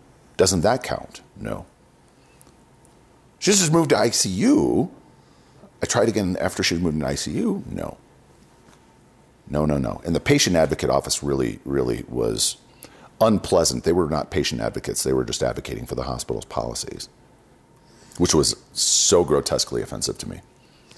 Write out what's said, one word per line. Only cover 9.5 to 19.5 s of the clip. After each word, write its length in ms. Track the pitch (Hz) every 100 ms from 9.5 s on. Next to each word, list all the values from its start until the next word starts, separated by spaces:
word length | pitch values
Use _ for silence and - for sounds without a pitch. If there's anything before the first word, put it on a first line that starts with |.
| 73 76
no, 140 | 71
no. 200 | 60 50 -
And 100 | 82
the 40 |
patient 360 | - 143 113 85
advocate 360 | 76 73 67
office 320 | 69 73 -
really, 360 | 71 67 60 53 -
really 400 | 69 62 57 -
was 500 | 62 55 53 - - _ - - - - -
unpleasant. 640 | 110 101 - 90 80 62
They 100 | 90
were 140 | 87 76
not 220 | 76 -
patient 320 | - 69 60
advocates. 400 | 57 - - -
They 100 | 65
were 140 | 65 58
just 160 | -
advocating 460 | 62 57 - 57 -
for 80 | 64
the 80 |
hospital's 420 | 65 62 - 57 -
policies, 640 | - 58 57 - - - _ _ _ _ _ _ _ _ - - -
which 160 | 87 80
was 200 | 69 - -
so 500 | - - - - 90
grotesquely 580 | 80 71 -